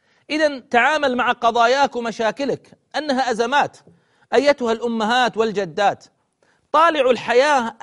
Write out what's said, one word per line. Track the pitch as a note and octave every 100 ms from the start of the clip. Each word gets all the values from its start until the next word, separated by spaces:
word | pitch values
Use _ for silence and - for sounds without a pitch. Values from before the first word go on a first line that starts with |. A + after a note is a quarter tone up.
| _ _ -
إذن | D4+ D#4 C#4 -
تعامل | A#3+ B3 D4+ C#4+ B3
مع | A#3
قضاياك | A#3+ A#3 A#3 A#3 C4 C#4 A#3+
ومشاكلك | A#3 - F#3+ - C#4 E3 _ _ _ B3+
أنها | D4+ C4 B3+
أزمات. | A3 A#3 C#4+ F#3 - _ _ _ _ - -
أيتها | C#4+ C#4+ A#3+
الأمهات | A#3 A#3 A3+ G#3+ B3 A#3+ G3+
والجدات، | A3+ G3 F#3+ D#3 G3+ C#3 - _ _ _ _ _ _
طالعوا | D4 E4 D#4 B3+
الحياة | A#3+ - B3 D4 C#4+ A#3 -